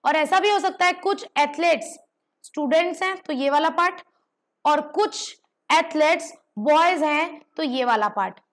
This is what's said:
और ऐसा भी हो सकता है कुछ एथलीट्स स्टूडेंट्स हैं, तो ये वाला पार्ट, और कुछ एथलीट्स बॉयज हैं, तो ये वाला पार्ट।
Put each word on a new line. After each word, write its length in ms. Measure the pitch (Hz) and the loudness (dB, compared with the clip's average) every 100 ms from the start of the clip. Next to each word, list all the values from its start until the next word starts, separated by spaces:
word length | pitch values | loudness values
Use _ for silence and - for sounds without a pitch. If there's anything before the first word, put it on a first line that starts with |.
और 120 | - 311 | 0 0
ऐसा 240 | 302 370 | 2 2
भी 100 | 415 | 2
हो 100 | 403 | 2
सकता 260 | 370 370 359 | -2 0 0
है 80 | |
कुछ 320 | 349 381 392 - - | 0 -4 -4 -4 -2
एथलीट्स 580 | 294 294 339 320 - - _ _ _ _ | -2 0 0 0 -4 -16 _ _ _ _
स्टूडेंट्स 580 | - - 294 320 349 339 | -14 -6 0 0 0 -2
हैं, 120 | 381 381 | -6 -6
तो 160 | - | -8
ये 160 | 277 277 | -4 0
वाला 200 | 285 320 | 0 0
पार्ट, 300 | 320 349 359 - _ _ _ _ _ - | 0 -2 -2 -20 _ _ _ _ _ 0
और 160 | 302 302 | 0 0
कुछ 460 | 339 415 - - - _ _ _ | -2 -2 -2 -12 -16 _ _ _
एथलीट्स 640 | - - 311 302 339 339 - _ - | 2 2 2 2 2 -4 -18 _ -6
बॉयज 440 | 226 302 339 359 | 2 4 4 2
हैं, 380 | 302 294 339 - _ - | 0 0 -2 -8 _ -6
तो 60 | |
ये 220 | 311 254 247 | -4 -2 0
वाला 220 | 226 208 | 0 0
पार्ट। 320 | 208 185 202 _ | -2 -6 -8 _